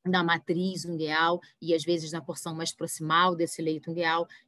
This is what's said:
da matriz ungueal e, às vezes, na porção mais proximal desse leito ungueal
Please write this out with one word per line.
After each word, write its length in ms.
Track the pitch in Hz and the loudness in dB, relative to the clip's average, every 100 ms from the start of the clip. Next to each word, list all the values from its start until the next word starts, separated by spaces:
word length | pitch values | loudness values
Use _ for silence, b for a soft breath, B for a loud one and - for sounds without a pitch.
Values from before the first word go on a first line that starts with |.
da 200 | 185 185 | 0 2
matriz 600 | 170 170 - 175 185 180 170 | 2 0 0 0 0 -4 -6
ungueal 540 | 165 156 156 165 175 B B | -4 -2 2 2 2 B B
e, 120 | 160 | 0
às 120 | 165 | 0
vezes, 260 | 156 170 156 | 2 -2 -2
na 120 | 165 | -8
porção 320 | 139 160 175 | -8 -10 -8
mais 180 | 160 165 | -6 -6
proximal 640 | - 160 - 156 165 180 170 | -6 -8 -6 2 4 4 4
desse 260 | 165 - | -2 -2
leito 300 | 160 156 156 | -4 -4 -4
ungueal 340 | 165 165 165 170 B | -2 0 0 -2 B